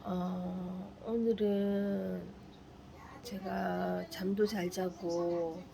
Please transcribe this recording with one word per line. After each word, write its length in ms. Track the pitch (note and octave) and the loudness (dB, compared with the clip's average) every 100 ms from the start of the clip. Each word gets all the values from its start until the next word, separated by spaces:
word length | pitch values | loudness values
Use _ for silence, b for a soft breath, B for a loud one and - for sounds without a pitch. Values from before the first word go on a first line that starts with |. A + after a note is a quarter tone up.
어, 880 | - F3+ F3+ F3+ F3+ F#3 F3+ F#3 G3 - | 0 0 0 -2 -2 -4 -4 -6 -8 -8
오늘은 1200 | - A#3 A3+ G#3+ G#3 G3+ G3+ G3+ G3+ G3 F#3+ F#3 F3 - - - - - - - - - | -2 2 4 4 4 4 4 4 2 0 0 -2 -6 -12 -16 -18 -18 -18 -18 -16 -16 -14
제가 840 | - G3 F#3+ F#3+ F#3 F3+ F3+ F3+ F3+ | -8 -6 -2 0 2 2 2 0 -2
잠도 340 | - F#3 G3+ G#3 | -2 0 4 4
잘 240 | G#3 F3+ | 4 0
자고 880 | F3+ F#3 F3+ F3 E3+ F3 E3+ E3 E3 F3+ | 0 -2 0 0 2 2 2 0 -2 -10